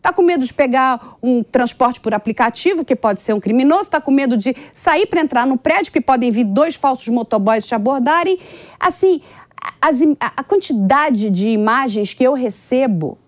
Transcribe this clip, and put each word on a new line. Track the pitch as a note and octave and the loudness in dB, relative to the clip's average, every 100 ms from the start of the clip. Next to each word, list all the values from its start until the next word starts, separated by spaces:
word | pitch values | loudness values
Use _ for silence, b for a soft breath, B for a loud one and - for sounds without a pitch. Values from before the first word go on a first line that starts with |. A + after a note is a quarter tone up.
Tá | - | -2
com | F4 | 2
medo | F4 F4 B3+ | 2 2 -4
de | |
pegar | - C#4 B3+ C4 A#3+ - - | -2 0 2 0 -2 -6 -6
um | A#3+ B3 | 0 0
transporte | G#3+ B3+ A#3+ - B3 B3 | 0 -2 -2 0 0 0
por | - | -4
aplicativo, | G#3+ - A3 A#3 - F4 F#4 | -4 -4 -2 -2 0 -2 -2
que | - | -2
pode | B3+ A3 G3 | -2 0 -2
ser | - | -2
um | G#3+ | -4
criminoso, | G3 A#3 C4+ E4+ G4+ | 0 2 4 2 2
tá | D#4 | -4
com | - | 0
medo | C4+ C#4 A#3 | 0 2 0
de | A3 B3+ B | -2 -6 B
sair | - - D#4 | -6 0 2
pra | G#4+ F4+ | 2 0
entrar | D#4 B3+ B3+ | 0 0 0
no | C4 | -2
prédio, | - E4+ D#4+ | 0 -2 0
que | D#4+ | -4
podem | B3 C4 B3 | 0 0 2
vir | A3 | 0
dois | A3+ G3+ D#4+ - | 0 2 0 0
falsos | C#4+ C4 - | -2 -2 -4
motoboys | A#3 A3+ A3 G3+ A3 G#3 | -4 -2 -2 0 0 -2
te | |
abordarem. | A#3 G#3+ C#4 B3 D#4+ F4 F#4 B B B B | -4 -2 0 0 0 0 -2 B B B B
Assim, | - - F#4+ E4+ B B B - - - | -4 0 2 2 B B B -16 -16 -2
as | D4+ C4+ | 0 2
im-, | D#4 C#4+ | 2 2
a, | A#3 - | -4 -6
a | |
quantidade | C#4 G4+ - A#3 F#3+ C#4 D4+ A#3 G#3+ | 0 0 0 0 2 2 2 0 0
de | F3+ G#3 | 0 0
imagens | A3 G#3 A#3+ C4 G#3 G#3 | 0 0 0 0 -2 -6
que | - | 0
eu | B3+ | 0
recebo | C4+ B3 G3+ - B3+ C4 F#3 - - | 2 -4 -6 -4 0 0 0 -4 -10